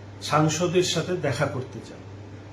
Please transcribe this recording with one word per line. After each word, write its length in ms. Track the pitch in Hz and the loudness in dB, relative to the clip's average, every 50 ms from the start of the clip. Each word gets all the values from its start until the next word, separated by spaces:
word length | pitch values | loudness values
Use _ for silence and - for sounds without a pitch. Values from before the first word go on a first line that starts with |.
| - - - - | -16 -16 -14 -12
সাংসদের 600 | - - 147 151 156 156 - - 180 170 165 180 175 | -2 2 4 6 6 6 4 2 2 4 4 4 4
সাথে 340 | - - 165 151 - 180 160 | 4 2 0 0 0 -2 0
দেখা 280 | 147 139 123 - 147 | 0 0 2 2 0
করতে 340 | - - 127 - - - 113 - - | 0 0 -2 -6 -6 -8 -12 -12 -12
যান। 180 | - - - - - - - - - - - - | -14 -14 -14 -14 -14 -16 -14 -14 -16 -16 -16 -14